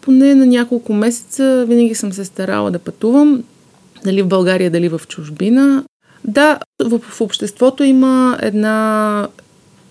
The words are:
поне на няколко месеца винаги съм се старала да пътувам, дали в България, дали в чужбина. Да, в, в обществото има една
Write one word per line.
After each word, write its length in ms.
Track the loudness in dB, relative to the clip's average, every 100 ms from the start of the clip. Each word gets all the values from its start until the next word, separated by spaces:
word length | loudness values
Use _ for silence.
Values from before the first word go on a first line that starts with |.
поне 340 | 2 4 6 4
на 100 | 4
няколко 480 | 2 0 -4 -4
месеца 720 | -2 -2 -4 -8 -4 0 0 2
винаги 280 | 2 2 -2
съм 180 | -6
се 120 | -8 -10
старала 460 | -8 -4 -2 -2
да 80 | -4
пътувам, 640 | -8 -6 0 4 4 2 -4 _ _ _ _ _ -2
дали 160 | -2
в 60 | 0
България, 440 | 0 2 0 0
дали 180 | -2 -2
в 120 | -6 -10
чужбина. 760 | -16 -16 -6 0 2 2 0 -4 _ _ _ -4
Да, 340 | 0 2 0 -6 -6
в, 180 | -4 -4
в 220 | -6 -8
обществото 640 | -8 -6 -8 -2 0 2
има 540 | 2 4 2 2 0 -2
една 880 | -4 -2 -2 -2 -2 -2 -2 -4 -6 -12 _ _ _ _ _